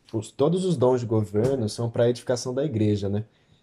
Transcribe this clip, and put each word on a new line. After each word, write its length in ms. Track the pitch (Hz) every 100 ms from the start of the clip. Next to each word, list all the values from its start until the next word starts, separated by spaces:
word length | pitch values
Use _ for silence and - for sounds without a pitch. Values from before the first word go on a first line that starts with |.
| _
Os, 180 | 110 104
todos 360 | - 139 180 185
os 100 | 147
dons 240 | 127 127
de 60 | 117
governo 640 | 110 104 104 123 135 107
são 180 | - 117
pra 220 | 120 117
edificação 420 | 120 - 123 131
da 140 | 123 160
igreja, 420 | 110 107 104 98
né? 160 | 101 107 _ _ _